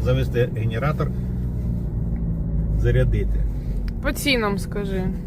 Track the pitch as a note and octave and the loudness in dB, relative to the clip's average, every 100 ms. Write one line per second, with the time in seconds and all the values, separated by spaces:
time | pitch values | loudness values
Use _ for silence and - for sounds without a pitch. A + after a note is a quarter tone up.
0 | B2+ C3 B2 A#2 B2 - A2 A2+ - - | 2 2 2 2 0 0 -2 0 0 0
1 | - - - - - - - - - - | 0 -2 -2 -2 -2 -2 -2 -2 -2 -2
2 | - - - - - - - - A#2+ A#2+ | -2 -2 -2 -2 0 0 0 2 4 4
3 | B2+ G2+ G2 - - - - - - - | 4 2 2 0 0 -2 -4 -2 -2 -2
4 | C#4+ - D4 B3 G#3 G3 - G3+ G3 F#3+ | -2 0 2 2 2 0 -2 -4 -2 -2
5 | F#3 F3+ | -2 -4